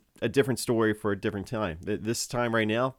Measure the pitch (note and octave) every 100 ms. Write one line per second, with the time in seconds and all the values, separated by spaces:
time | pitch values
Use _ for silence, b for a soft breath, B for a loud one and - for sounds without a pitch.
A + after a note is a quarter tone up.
0 | - _ A#2+ - C3+ A2+ - A2+ A2 G#2
1 | G#2+ G2+ A2 G2 F#2 A2 G2 E2 F#2 G2
2 | G#2+ A#2+ - A#2+ A#2+ A2+ G#2+ A2+ C3